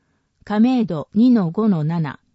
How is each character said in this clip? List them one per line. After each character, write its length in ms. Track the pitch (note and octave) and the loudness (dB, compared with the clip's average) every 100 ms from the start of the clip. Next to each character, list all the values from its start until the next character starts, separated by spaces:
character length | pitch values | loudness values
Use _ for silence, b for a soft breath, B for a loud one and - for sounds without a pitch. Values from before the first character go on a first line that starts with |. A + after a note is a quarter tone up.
| _ _ _ _ | _ _ _ _
亀 400 | - G#3 A#3+ B3+ | -4 0 2 2
戸 240 | G3+ D#3+ - | -2 -6 -6
二 160 | G3+ B3+ | 0 2
の 200 | A#3 E3+ | 2 0
五 180 | E3+ A3 | 0 0
の 160 | E3+ | 0
七。 360 | D3+ E3+ D3 - _ | -2 -4 -6 -8 _